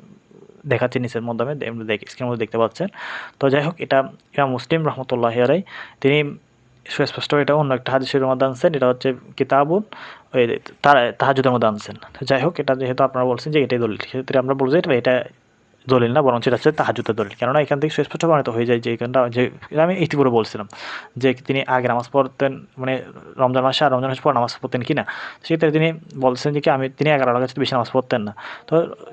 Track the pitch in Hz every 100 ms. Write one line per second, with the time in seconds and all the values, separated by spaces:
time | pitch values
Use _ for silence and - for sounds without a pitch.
0 | - - _ - - - 143 120 123 127
1 | 123 117 117 117 120 147 113 117 110 104
2 | - - 123 120 110 117 113 - 190 -
3 | - - - _ 139 139 147 - 135 135
4 | 135 - _ - 139 123 - 165 151 127
5 | 127 120 117 117 123 160 190 - - -
6 | 135 147 147 - _ _ _ _ - -
7 | 143 - - 147 139 147 143 127 123 131
8 | 127 139 131 127 135 123 180 151 127 123
9 | 139 123 - - 127 135 143 185 214 -
10 | - - _ 135 117 - - - 143 143
11 | 120 - 127 135 131 123 113 104 - 104
12 | - - 127 135 156 175 135 131 131 127
13 | 135 131 127 120 156 151 123 123 117 95
14 | - 127 131 135 127 135 131 160 180 123
15 | 131 127 - - _ _ _ _ - 127
16 | 117 135 135 120 127 120 156 156 120 110
17 | 113 110 101 - 120 147 143 143 151 147
18 | 143 160 170 151 131 117 120 120 120 117
19 | 120 127 120 120 123 - - 151 165 190
20 | 160 147 131 117 107 110 101 - - -
21 | - - 131 127 - 135 131 127 123 120
22 | 120 143 131 - 139 131 - - 131 127
23 | - - - - 127 131 131 131 147 127
24 | 135 131 151 127 120 - 127 123 117 143
25 | 104 - - - - 160 160 156 160 160
26 | - 143 131 123 151 147 151 139 131 127
27 | 143 143 127 120 127 139 131 131 113 131
28 | 127 123 104 104 - - - 160 165 -
29 | -